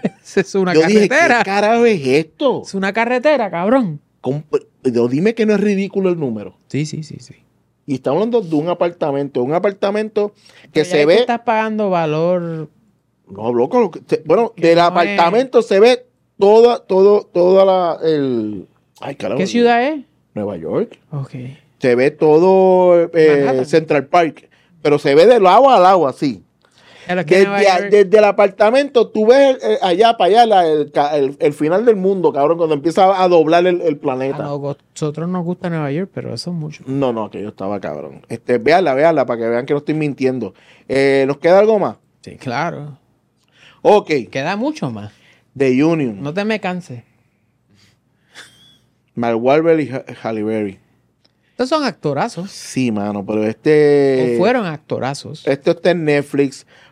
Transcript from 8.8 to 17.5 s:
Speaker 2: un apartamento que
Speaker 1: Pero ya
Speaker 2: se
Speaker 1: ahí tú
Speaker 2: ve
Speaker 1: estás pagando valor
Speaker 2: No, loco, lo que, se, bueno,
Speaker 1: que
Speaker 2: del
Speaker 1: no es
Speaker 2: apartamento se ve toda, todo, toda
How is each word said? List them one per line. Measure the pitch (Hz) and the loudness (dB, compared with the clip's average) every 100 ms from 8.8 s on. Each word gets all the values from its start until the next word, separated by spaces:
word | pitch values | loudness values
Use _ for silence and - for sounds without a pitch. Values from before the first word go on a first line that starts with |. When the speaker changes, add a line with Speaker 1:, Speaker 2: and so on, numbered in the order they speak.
| 175 175 160 139 143 139 | -4 -4 -4 -4 -4 -6
Speaker 2:
un | 123 | -4
apartamento | 165 202 196 202 208 214 214 208 - _ _ _ | -2 -4 -4 -4 -4 -6 -4 -6 -8 _ _ _
que | 156 | -4
Speaker 1:
Pero | 165 | 0
ya | |
Speaker 2:
se | 170 | 2
Speaker 1:
ahí | |
tú | 147 | 4
Speaker 2:
ve | 196 | 2
Speaker 1:
estás | 247 240 | 2 -4
pagando | 240 220 220 214 208 | -2 -2 -2 -4 -2
valor | 180 160 156 170 180 170 160 151 _ _ _ _ _ _ | -2 -2 -2 -2 -2 -4 -10 -12 _ _ _ _ _ _
Speaker 2:
No, | 95 110 | -8 -4
loco, | 120 175 247 | -2 0 0
lo | 208 | -2
que, | 156 - | -6 -6
se, | 156 156 | -6 0
bueno, | 185 233 | 0 0
Speaker 1:
que | - 165 | -2 2
Speaker 2:
del | 170 | 4
Speaker 1:
no | |
es | 170 | 2
Speaker 2:
apartamento | 175 175 202 170 214 269 233 | 2 0 0 2 0 0 0
se | 226 196 | 2 4
ve | 226 247 - _ _ - | 4 2 -4 _ _ 0
toda, | 202 220 233 240 - | 4 6 6 2 -2
todo, | 190 196 208 | 2 4 4
toda | - 175 180 | 0 0 4